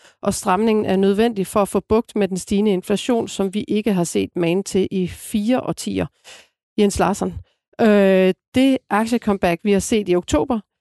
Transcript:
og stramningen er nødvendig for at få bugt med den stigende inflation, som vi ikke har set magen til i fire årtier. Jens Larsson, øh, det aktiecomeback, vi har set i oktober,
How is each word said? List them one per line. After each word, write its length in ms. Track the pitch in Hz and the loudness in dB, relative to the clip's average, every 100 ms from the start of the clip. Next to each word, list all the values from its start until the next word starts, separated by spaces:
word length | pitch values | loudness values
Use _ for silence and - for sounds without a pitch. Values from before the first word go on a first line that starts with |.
| - - | -20 -6
og 120 | - | -4
stramningen 500 | 185 208 185 226 214 - | -2 0 0 2 0 0
er 100 | 190 | 2
nødvendig 500 | 196 196 233 208 180 | 2 2 0 0 -2
for 160 | 220 | -2
at 60 | 196 | 0
få 120 | 196 - | -2 0
bugt 280 | 220 - 208 | -2 0 -4
med 120 | 190 | -2
den 80 | 185 | -4
stigende 320 | - 202 214 | -2 0 2
inflation, 580 | 185 - 196 - 233 196 | 0 -2 -4 -2 -2 -2
som 260 | - 196 | -4 -4
vi 100 | 202 - | -4 -4
ikke 240 | 208 214 | -2 0
har 120 | 185 | 0
set 260 | 170 202 190 - | 0 -2 -4 -2
magen 260 | 170 180 | -2 -2
til 240 | 196 190 - | -2 -2 -2
i 180 | 190 180 | -2 -4
fire 520 | - - 214 208 254 | -8 -6 -4 0 -2
årtier. 460 | - - - 190 175 _ - - _ _ _ - | -2 -6 -4 -4 -6 _ -20 -20 _ _ _ 0
Jens 180 | 202 - | 0 2
Larsson, 360 | 175 202 190 170 - _ _ - | 0 0 -6 -8 -18 _ _ 0
øh, 540 | 226 208 196 190 185 185 _ | 4 6 4 4 2 0 _
det 240 | 254 269 262 - | 2 2 2 0
aktiecomeback, 680 | 208 226 240 - 202 180 170 | -2 0 -2 0 0 0 0
vi 80 | 208 | 0
har 80 | 196 | 0
set 280 | - 220 196 | 2 -2 2
i 80 | 180 | 0
oktober, 440 | - 302 294 226 - _ | 0 -2 0 -4 -6 _